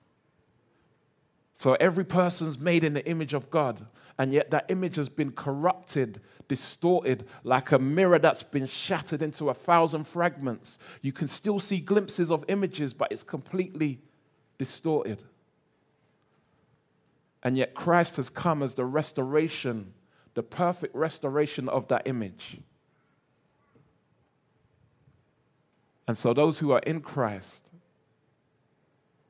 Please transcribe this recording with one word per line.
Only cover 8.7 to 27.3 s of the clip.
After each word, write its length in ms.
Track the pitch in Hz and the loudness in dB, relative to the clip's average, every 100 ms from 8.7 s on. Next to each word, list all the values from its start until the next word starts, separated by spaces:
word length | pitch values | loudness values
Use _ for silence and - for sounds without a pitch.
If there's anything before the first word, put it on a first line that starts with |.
| - - 175 143 151 | -8 -4 -4 -2 -4
into 280 | 156 - 147 | -4 -4 -4
a 40 | |
thousand 520 | - - 170 165 156 139 | -2 4 6 6 0 -6
fragments. 720 | 175 175 160 135 110 - - - - | 0 -2 0 -6 -6 -10 -20 -20 -8
You 120 | 139 | -8
can 140 | - 165 | -4 -6
still 320 | - 208 202 | -4 -2 -2
see 200 | 190 190 | 0 -4
glimpses 500 | 151 208 196 - 170 | 2 0 0 -2 0
of 140 | 160 143 | 0 0
images, 440 | 196 185 139 143 | -2 -2 -4 -6
but 180 | 113 - | -4 -6
it's 120 | - | -6
completely 760 | - 147 - 185 185 185 156 127 _ _ _ _ _ - | -10 -12 -8 -6 -6 -2 -4 -4 _ _ _ _ _ -10
distorted. 640 | 131 - 160 151 - 101 - _ _ _ _ _ _ _ _ _ _ _ _ _ _ _ _ _ _ _ _ _ | -10 -6 -2 -2 -2 -8 -12 _ _ _ _ _ _ _ _ _ _ _ _ _ _ _ _ _ _ _ _ _
And 140 | 127 131 | -2 0
yet 160 | 123 | 0
Christ 420 | - 175 175 170 - | -2 4 4 4 -2
has 140 | 123 | -8
come 340 | - 175 156 | -4 -2 0
as 120 | 135 123 | -2 -4
the 100 | 127 | -2
restoration, 1080 | 147 147 - 131 151 160 - 135 113 95 - _ _ _ | -2 -4 -4 0 0 0 -2 -6 -6 -8 -18 _ _ _
the 100 | - | -8
perfect 520 | - - 175 175 151 123 | -8 -2 -2 -2 -6 -4
restoration 720 | 160 - 143 139 147 - 123 | -4 -2 -4 0 0 -2 -2
of 180 | 131 - | -2 0
that 140 | 123 - | -2 0
image. 520 | 123 101 - - - - _ _ _ _ _ _ _ _ _ _ _ _ _ _ _ _ _ _ _ _ _ _ _ _ _ _ _ _ _ _ _ _ _ - | -4 -6 -10 -18 -18 -20 _ _ _ _ _ _ _ _ _ _ _ _ _ _ _ _ _ _ _ _ _ _ _ _ _ _ _ _ _ _ _ _ _ -6
And 100 | 113 | -2
so 160 | 123 | 2
those 260 | 120 156 151 | 4 4 2
who 120 | 147 | 2
are 80 | 123 | 2
in 220 | - 160 | 2 -4
Christ, 680 | 143 143 113 | -6 -4 -2